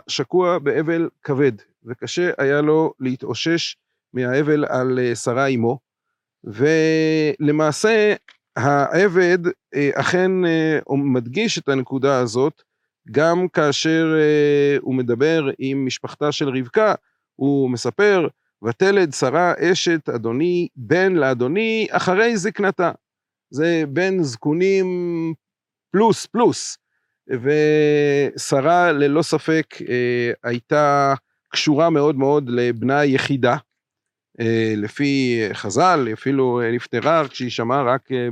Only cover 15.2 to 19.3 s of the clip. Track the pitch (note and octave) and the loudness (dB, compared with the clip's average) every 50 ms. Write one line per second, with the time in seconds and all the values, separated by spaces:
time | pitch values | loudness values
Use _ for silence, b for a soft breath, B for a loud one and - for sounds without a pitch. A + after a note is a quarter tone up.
15.2 | C#3 D#3 E3 E3 D3 C3+ - - B2+ C3+ C3+ C#3 C3+ B2+ B2 - - - - - | 2 2 2 0 0 -2 -4 -4 -6 -6 -4 -4 -4 -4 -6 -8 -12 -12 -8 -4
16.2 | D3 D3 C#3+ - D#3 C#3 B2 C3 C3 B2 - G#3+ A3 G#3+ E3+ - _ _ _ _ | -4 -4 -2 -2 -4 -2 -2 -4 -4 -2 0 2 2 2 0 -2 _ _ _ _
17.2 | _ _ _ - C3 C#3 C#3+ C#3 C3+ B2+ B2+ A#2 - B2 - - G3+ G#3 G3+ F#3 | _ _ _ -4 -2 0 2 2 0 0 -2 -2 -4 -4 -2 2 2 4 4 2
18.2 | D#3+ - - _ _ _ _ - - A2 A#2+ - F#3+ F#3+ G3+ G3+ F#3 D#3 C3+ - | 2 -2 -4 _ _ _ _ -10 -6 -6 -2 0 2 4 4 4 2 2 0 0
19.2 | - C3 | -2 0